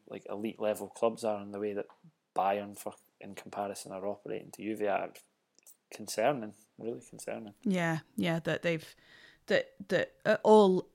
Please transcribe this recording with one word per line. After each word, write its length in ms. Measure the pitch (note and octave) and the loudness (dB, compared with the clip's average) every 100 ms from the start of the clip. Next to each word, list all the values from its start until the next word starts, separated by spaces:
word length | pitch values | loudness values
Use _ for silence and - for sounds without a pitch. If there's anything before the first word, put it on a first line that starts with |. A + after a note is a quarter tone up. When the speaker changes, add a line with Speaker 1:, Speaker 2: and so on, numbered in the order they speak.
| - | -16
Speaker 1:
like, 160 | G2+ - | -16 -10
elite 300 | G2+ A2 - | -6 -6 -2
level 260 | G#2+ G#2 G2+ | -2 -2 -6
clubs 360 | - A2+ A2+ | -2 -2 0
are 180 | A2+ G#2 | -4 -4
in 100 | G2+ | -6
the 80 | G2+ | -6
way 140 | G#2 | -4
that 140 | G2+ - - E3 _ _ - | -4 -8 -14 -20 _ _ -2
Bayern, 420 | F#2+ G2+ G2+ G2+ | 0 0 -4 -10
for, 160 | G#2 - _ _ | -12 -12 _ _
in 140 | G2 G2 | -16 -16
comparison, 580 | - - G2+ G2 - | -12 -6 -6 -6 -10
are 120 | F#2+ G2 | -8 -6
operating 460 | G2+ - A2 - | -6 -8 -10 -10
to 100 | - | -10
Juve. 200 | G2+ G#2 G#2 | -8 -2 0
Are 200 | F#2+ F2+ - - _ _ _ - - _ | 0 -2 -10 -20 _ _ _ -20 -20 _
concerning, 600 | - G#2+ - A#2+ C#3+ G#2+ G2+ _ - | -16 -8 0 2 0 -6 -14 _ -12
really 240 | A2 A#2+ - | -8 -8 -12
concerning. 440 | - - A2+ A2 - | -16 -10 -10 -10 -6
Speaker 2:
Yeah, 360 | G#3+ F#3 E3+ D#3+ - - | 0 2 2 -2 -4 -4
yeah, 220 | F3+ E3 | -2 0
that 240 | D#3+ D#3 | -2 -2
they've, 320 | E3+ E3 - - _ - - - - | -2 -2 -6 -20 _ -20 -20 -20 -2
that, 240 | - - _ - | 0 0 _ -2
that 240 | G3 - - - | 0 0 -2 0
at 160 | G#3+ | 4
all, 440 | - G#3+ G3 F#3 - | 8 10 10 6 0